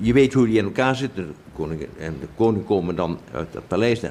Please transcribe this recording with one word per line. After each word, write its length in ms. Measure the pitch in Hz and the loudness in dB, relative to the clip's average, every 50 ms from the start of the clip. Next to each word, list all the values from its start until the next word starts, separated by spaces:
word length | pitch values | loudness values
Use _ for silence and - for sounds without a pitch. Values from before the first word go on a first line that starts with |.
je 120 | 104 113 | 0 4
weet 200 | 120 139 135 127 | 6 6 6 6
hoe 140 | - 131 120 | 6 4 4
die 120 | 110 110 110 | 4 4 2
in 60 | 98 | 2
elkaar 320 | 98 - 131 131 131 131 | 0 0 0 0 0 0
zit. 140 | 123 139 123 - | -2 -4 -6 -6
De 120 | 98 90 76 73 - - - | -8 -8 -10 -12 -16 -20 -14
koning 340 | - - 78 78 80 78 76 - - - | -8 -6 -6 -6 -6 -6 -8 -10 -12 -10
en 180 | 78 80 78 67 | -10 -8 -8 -8
de 60 | 71 - - | -10 -10 -2
koning 280 | - 113 113 113 98 - | 0 2 2 2 0 0
komen 300 | - 107 95 85 90 87 | 0 0 0 0 -2 -2
dan 220 | 85 87 85 85 - - - | -2 -2 -2 -4 -6 -10 -10
uit 160 | - 73 82 - - | -10 -8 -8 -8 -10
het 140 | - - - | -12 -8 -4
paleis 320 | 90 95 113 120 117 113 - 82 | -2 0 2 2 0 0 -4 -6